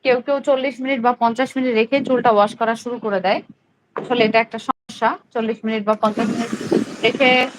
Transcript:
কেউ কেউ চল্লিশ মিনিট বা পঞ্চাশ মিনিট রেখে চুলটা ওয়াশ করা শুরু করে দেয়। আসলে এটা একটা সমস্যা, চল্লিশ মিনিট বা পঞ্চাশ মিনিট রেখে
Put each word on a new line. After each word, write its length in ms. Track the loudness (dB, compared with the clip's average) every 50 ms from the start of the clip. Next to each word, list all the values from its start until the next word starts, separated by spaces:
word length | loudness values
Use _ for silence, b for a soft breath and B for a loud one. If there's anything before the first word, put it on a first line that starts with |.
| _
কেউ 140 | 2 2 2 2
কেউ 100 | -2 -2 -2 2 0
চল্লিশ 260 | 0 2 0 -4 -6 -6
মিনিট 160 | -4 -4 -2 0 0
বা 60 | 0 0 2
পঞ্চাশ 280 | 0 0 0 0 -4 -2 -2
মিনিট 160 | -2 -2 0 2 2
রেখে 160 | 2 2 0 -2 0
চুলটা 240 | 0 0 2 4 4
ওয়াশ 200 | 4 4 4 2 0 -2
করা 140 | -2 -2 -2 -4
শুরু 140 | -6 -10 -10 -6 -4
করে 140 | -2 -2 0 0
দেয়। 140 | 0 -2 -2 -4 _ -20 _ _ _ _ _ _ _ _
আসলে 260 | -12 -6 -2 2 2 2 4
এটা 100 | 4 2 0
একটা 140 | 0 -6 -10 -6
সমস্যা, 440 | -6 -8 _ _ -18 -6 -2 0 0 0 -2 _ _ _
চল্লিশ 240 | -4 -2 -2 -4 -4 -4
মিনিট 160 | -4 -4 -2 0 -2
বা 60 | 0 2
পঞ্চাশ 260 | 0 0 0 0 -2 -2
মিনিট 180 | -2 -4 -4 -6 -6 -8 -4 0 0 0 0 -2 -8 -2 -2
রেখে 260 | -2 2 4 4 4 4 4 2 -2 -6